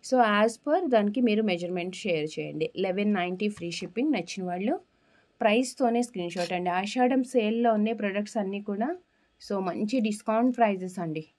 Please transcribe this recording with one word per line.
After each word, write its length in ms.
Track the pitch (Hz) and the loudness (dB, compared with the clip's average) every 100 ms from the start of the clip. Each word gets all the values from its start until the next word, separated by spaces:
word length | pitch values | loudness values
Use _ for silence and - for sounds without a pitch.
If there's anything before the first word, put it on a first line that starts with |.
so 120 | - 254 220 208 | 0 4 4 6
as 120 | 220 226 | 4 2
per 160 | 294 330 349 233 | 0 0 4 4
దానికి 260 | 208 208 240 | 4 2 2
మీరు 160 | 208 220 | 4 2
మెజర్‌మెంట్ 440 | 175 175 180 175 180 | 0 -2 -4 -6 -6
షేర్ 240 | - 160 151 156 | -2 -2 -2 -6
చేయండి. 340 | 151 147 156 - 190 | -8 -4 -4 -2 -2
లెవెన్ 280 | 185 208 202 | 0 0 0
నైంటీ 300 | 175 185 208 208 | 0 -2 -4 -4
ఫ్రీ 120 | 170 170 | -8 -8
షిప్పింగ్. 320 | 175 220 302 233 | -8 -4 0 0
నచ్చిన 260 | 170 - 180 | -4 -8 -6
వాళ్ళు 240 | 180 208 349 _ _ _ _ _ _ | -2 -2 -4 _ _ _ _ _ _
ప్రైస్‌తోనే 600 | 220 220 254 - 247 233 240 | 2 4 0 0 2 2 -2
స్క్రీన్ 260 | 185 175 175 | -4 -6 -4
షాట్ 180 | 170 180 | -2 -2
అండి. 140 | 180 180 | 0 -2
ఆషాఢం 420 | 202 240 247 269 254 | -2 2 2 2 2
సేల్‌లో 380 | 254 214 226 233 214 | 0 2 2 2 4
ఉన్నాయి 200 | 214 226 | 0 0
ప్రొడక్ట్స్ 360 | 208 196 208 226 | -2 -2 -4 -4
అన్నీ 180 | 190 202 202 | -4 -4 -6
కూడా, 180 | 202 247 359 _ _ _ _ | -4 -4 -6 _ _ _ _
so 140 | - 202 185 | -6 -4 -4
మంచి 280 | 170 208 262 220 | -4 -2 0 0
డిస్కౌంట్ 440 | 208 - 220 254 247 | -2 -2 2 2 2
ప్రైజెస్ 400 | 220 190 185 185 165 | 2 2 -6 -6 -6
అండి. 200 | 156 156 | -6 -10